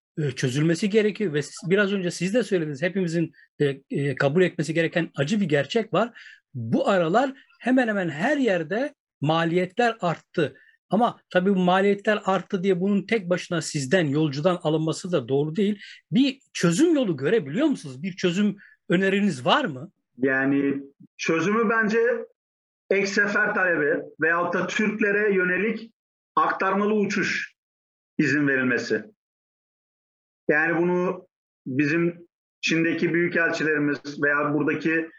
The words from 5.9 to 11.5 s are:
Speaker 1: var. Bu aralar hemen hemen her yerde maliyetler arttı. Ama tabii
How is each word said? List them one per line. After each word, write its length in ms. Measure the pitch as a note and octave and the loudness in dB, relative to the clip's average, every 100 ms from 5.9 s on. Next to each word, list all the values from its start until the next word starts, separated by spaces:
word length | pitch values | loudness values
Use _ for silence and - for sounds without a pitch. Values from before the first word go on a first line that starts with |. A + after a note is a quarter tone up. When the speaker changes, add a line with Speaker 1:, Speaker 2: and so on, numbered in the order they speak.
Speaker 1:
var. 460 | E3 A#3 - - - _ | 0 -2 -6 -20 -20 _
Bu 360 | B2+ A2+ D#4+ C4+ | -10 -2 0 2
aralar 440 | G3 D#3+ G#3+ C4+ C4+ _ _ | 2 4 2 2 -4 _ _
hemen 280 | A#3 B3+ A3+ | 0 2 2
hemen 220 | G3+ F3 | 0 -4
her 280 | C#3+ A3+ D4 | -2 -2 0
yerde 560 | A#3+ F3+ D3+ G3+ D4 - _ _ | 0 0 -2 -4 -4 -8 _ _
maliyetler 760 | C#3 E3 E3 F3 F3+ - A#3+ - | 0 0 2 0 0 0 0 0
arttı. 540 | F3 D3+ _ - D3+ - _ _ _ | -4 -4 _ -2 -2 -4 _ _ _
Ama 300 | G3+ A#3 - _ | 0 0 -2 _
tabii 260 | F3+ F#3 | 0 2